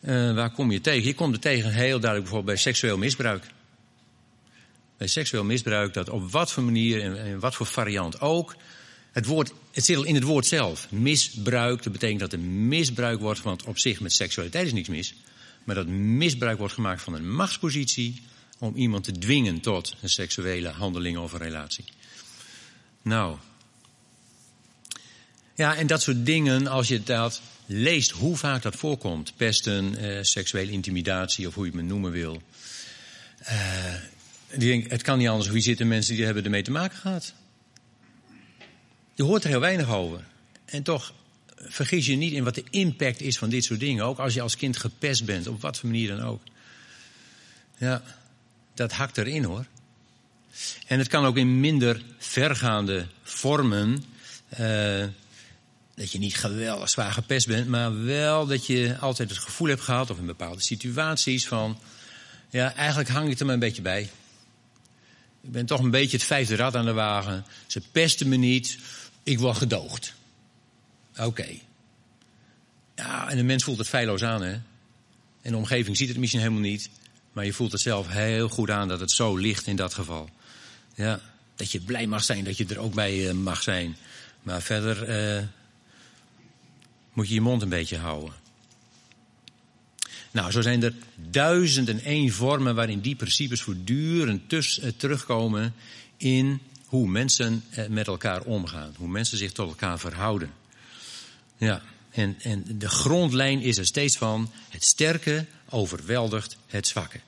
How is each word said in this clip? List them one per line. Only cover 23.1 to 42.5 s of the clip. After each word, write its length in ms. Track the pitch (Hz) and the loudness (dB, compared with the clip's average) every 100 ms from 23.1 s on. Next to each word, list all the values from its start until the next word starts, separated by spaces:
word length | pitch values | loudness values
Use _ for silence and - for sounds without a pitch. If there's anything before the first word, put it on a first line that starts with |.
| 113 95 73 - - _ _ _ _ _ _ _ - - _ _ _ - - - - - _ _ | 0 0 -4 -14 -20 _ _ _ _ _ _ _ -20 -20 _ _ _ -16 -14 -14 -20 -20 _ _
Ja, 220 | - 151 151 | 0 2 2
en 100 | 156 | 2
dat 160 | 160 | 2
soort 240 | - 127 120 | 4 2 4
dingen, 400 | 160 147 131 135 | 4 6 4 2
als 220 | 131 117 | 0 2
je 140 | 120 | 0
dat 380 | 104 117 117 - - - - | 0 0 0 -2 -12 -20 -8
leest, 440 | 101 131 170 123 | 0 4 4 2
hoe 260 | 85 120 170 | 2 0 0
vaak 260 | 147 131 | 0 0
dat 140 | 117 - | -2 -4
voorkomt. 560 | 156 139 104 80 76 - | -2 -2 -2 -4 -6 0
Pesten, 600 | 113 107 - 101 98 107 | 2 2 2 0 0 -2
eh, 260 | 110 101 | -6 -2
seksuele 500 | 98 - 95 101 95 | 0 0 0 -2 -2
intimidatie 760 | 101 92 92 85 95 92 - 92 | -4 -2 -2 0 -2 0 -2 -4
of 60 | |
hoe 100 | 101 | -4
je 60 | 92 | -6
het 100 | 85 | -4
maar 80 | 85 | -4
noemen 220 | 101 95 | -2 -2
wil. 320 | 85 82 80 82 - - - - - - - - - | -4 -4 -8 -14 -20 -18 -16 -16 -18 -20 -20 -20 -20
Eh, 560 | - 110 95 92 90 87 - - - - - | -6 -4 -2 -4 -6 -8 -12 -20 -20 -20 -12
ik 120 | - | 0
denk, 300 | 120 123 113 | 2 2 2
het 120 | 120 | -2
kan 160 | - 135 | 0 2
niet 100 | 120 | 4
anders. 200 | 110 98 | 2 2
Wie 140 | 110 | 2
zitten 260 | 110 117 117 | 2 2 4
mensen 260 | 113 104 | 2 2
die 100 | 117 | 0
hebben 200 | 110 104 | 0 0
ermee 180 | 101 101 | 0 0
te 80 | 98 | 0
maken 280 | 143 185 - | -2 -2 -4
gehad? 360 | 196 185 - - - _ _ - _ _ _ - _ - - - - - _ _ _ | -6 -4 -6 -16 -20 _ _ -20 _ _ _ -20 _ -20 -20 -20 -20 -20 _ _ _
Je 80 | - | 0
hoort 220 | 139 208 | 4 4
er 60 | 160 | 4
heel 100 | 135 | 4
weinig 280 | 156 185 135 | 4 2 2
over. 360 | 107 87 82 85 - _ - | 2 0 -4 -12 -20 _ -20
En 180 | - 143 | -10 -6
toch 300 | 143 156 - - _ _ _ - | -2 -2 -2 -18 _ _ _ -20
vergis 500 | - - 135 175 127 | -14 -4 0 2 2
je 100 | 135 | 2
niet 160 | 165 | 0
in 120 | 147 | 0
wat 100 | 123 | -2